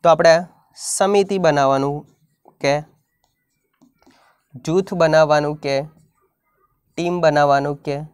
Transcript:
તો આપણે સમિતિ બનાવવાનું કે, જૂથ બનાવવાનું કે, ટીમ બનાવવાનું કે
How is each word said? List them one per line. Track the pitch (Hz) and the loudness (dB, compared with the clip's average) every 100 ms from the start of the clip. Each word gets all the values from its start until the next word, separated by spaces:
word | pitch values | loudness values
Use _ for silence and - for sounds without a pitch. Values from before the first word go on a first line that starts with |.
તો | 170 | 2
આપણે | 160 170 165 175 _ _ - | 4 4 2 -2 _ _ -16
સમિતિ | - - 196 202 196 196 | -10 -4 0 0 0 0
બનાવવાનું | 165 143 135 135 139 147 - _ _ _ _ _ | 0 2 0 0 -2 -6 -12 _ _ _ _ _
કે, | 143 143 151 _ _ _ _ _ _ _ _ _ _ _ _ _ _ _ _ 123 156 | -4 -4 -6 _ _ _ _ _ _ _ _ _ _ _ _ _ _ _ _ -12 -2
જૂથ | 175 190 | -2 -2
બનાવવાનું | 180 160 156 156 151 147 151 | -2 2 4 4 2 -2 -6
કે, | 143 135 151 _ _ _ _ _ _ _ _ _ _ - | -4 -4 -6 _ _ _ _ _ _ _ _ _ _ -8
ટીમ | 175 175 | -6 0
બનાવવાનું | 165 147 147 139 139 143 | 0 2 2 0 -2 -8
કે | - 143 156 | -8 -10 -12